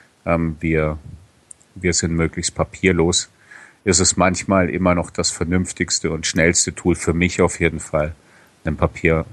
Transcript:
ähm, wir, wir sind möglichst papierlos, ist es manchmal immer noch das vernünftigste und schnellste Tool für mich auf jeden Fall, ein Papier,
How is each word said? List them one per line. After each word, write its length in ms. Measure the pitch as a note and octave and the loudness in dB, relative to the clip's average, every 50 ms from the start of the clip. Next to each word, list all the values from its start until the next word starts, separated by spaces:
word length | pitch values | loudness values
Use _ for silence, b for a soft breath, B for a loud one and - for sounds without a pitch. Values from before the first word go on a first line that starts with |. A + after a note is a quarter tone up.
| b b b _ - | b b b _ -4
ähm, 300 | F2 E2+ E2+ E2 E2 D#2 D2 | -2 0 0 0 -2 -4 -4
wir, 380 | E2 D#2+ D#2+ D#2 D#2 D#2 D#2 D#2 - - - - - _ _ _ _ - - _ _ _ - | -2 0 0 0 0 0 -4 -6 -10 -16 -20 -20 -20 _ _ _ _ -20 -20 _ _ _ -8
wir 180 | F#2+ F#2 F2 E2 | -4 -2 -2 0
sind 180 | - - E2 | 0 -2 -2
möglichst 420 | E2 E2 D#2+ D2 - F2+ E2+ - - | 0 0 0 -2 -2 -4 -8 -6 -4
papierlos, 760 | - D#2 - - - - F#2 F2 E2 E2 F2 F#2+ - - - B B B B B B B B B B - | -4 -4 -6 -4 0 2 2 4 4 2 2 0 0 -4 -6 B B B B B B B B B B 0
ist 140 | G2+ F2+ F2 | 2 2 2
es 180 | F#2 - - F#2+ | 2 2 2 2
manchmal 500 | F2+ F#2+ F2+ - - - G2 F#2+ F2+ C#2+ | 2 2 0 -2 0 0 2 2 2 0
immer 260 | C2+ F2 F#2 F2+ F2 | 0 0 2 2 2
noch 140 | F2 D#2+ - | 2 -2 -4
das 220 | - - E2+ - | -4 -4 -4 -4
vernünftigste 800 | - - E2 E2 F2+ F#2 F#2 - - - F2 - - - - D#2+ | -4 -4 -2 0 0 0 0 -2 -4 -6 -4 -4 -4 -4 -2 -4
und 160 | D#2+ D#2+ D#2+ | -4 -4 -4
schnellste 480 | - - E2+ D#2+ F2 F2 - - - D#2 | -2 0 2 2 4 4 2 0 -2 -4
Tool 200 | - - F2+ E2+ | -2 0 0 0
für 200 | - - - E2 | 2 0 0 2
mich 260 | E2+ F2 F2+ - - | 2 2 2 2 2
auf 180 | F2+ D#2+ - - | 2 2 2 0
jeden 220 | F2+ E2 - D#2 | 0 0 -2 -4
Fall, 320 | - - - - - E2 D#2+ b b b b b b b b _ - | -6 -4 -2 -2 -2 -2 -6 b b b b b b b b _ -6
ein 100 | D#2 D2 | -6 -2
Papier, 480 | - E2+ D#2 - - - E2 D#2+ D#2+ D#2+ - | 0 -2 -2 -2 0 0 2 2 2 0 -4